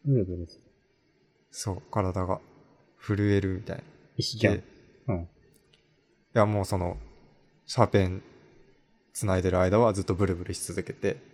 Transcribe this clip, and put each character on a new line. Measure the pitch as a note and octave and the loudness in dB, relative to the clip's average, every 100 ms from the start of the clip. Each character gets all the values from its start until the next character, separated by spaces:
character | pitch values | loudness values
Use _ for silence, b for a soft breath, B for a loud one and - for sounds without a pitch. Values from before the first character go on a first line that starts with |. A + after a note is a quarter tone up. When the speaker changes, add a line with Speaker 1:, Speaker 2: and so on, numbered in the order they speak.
Speaker 1:
ブ | D3+ C3 | 2 0
ル | |
ブ | F#2 F2+ | 0 -6
ル | E2 | -10
す | - | -16
る。 | _ _ _ _ _ _ _ _ _ | _ _ _ _ _ _ _ _ _
Speaker 2:
そ | - - | -10 -8
う、 | F#2 - | -8 -6
体 | G#2+ F#2+ F#2 | -2 -2 -2
が | F#2 - - - _ _ _ _ | -2 -4 -8 -20 _ _ _ _
震 | - G2+ G#2 | -4 0 4
え | G2+ | 2
る | G2 F#2 | 0 -6
み | |
た | - | -8
い | - | -12
な。 | - - _ - | -14 -20 _ -6
Speaker 1:
石 | - A2+ | -6 0
じ | A2 | 2
ゃ | |
ん。 | G2+ | 2
Speaker 2:
で、 | - - _ _ - | -6 -20 _ _ -6
Speaker 1:
う | |
ん。 | F2+ | -6
Speaker 2:
い | E2 _ _ _ _ _ _ _ _ _ _ | -8 _ _ _ _ _ _ _ _ _ _
や、 | A#2+ G#2 | 2 2
も | G#2 | 2
う | F#2+ | -2
そ | F#2+ | -2
の、 | F2 - - - - _ _ _ | -4 -6 -14 -20 -20 _ _ _
シ | - - | -8 2
ャ | |
ー | G#2+ | 4
ペ | G#2 F#2 | 4 2
ン | F#2+ - - - - _ _ _ _ _ | -4 -12 -20 -20 -20 _ _ _ _ _
繋 | - G#2 F#2+ | -6 0 2
い | |
で | F#2 | 2
る | F2+ | 4
間 | F#2 G#2 | 4 4
は | A#2 | 4
ず | G2 | 2
っ | |
と | - | -2
ブ | F2+ F#2+ | 0 0
ル | F2+ | 0
ブ | |
ル | F#2 | -6
し | F2+ | -10
続 | - F2+ - | -8 -8 -8
け | |
て | - G2+ - - | -4 -4 -4 -12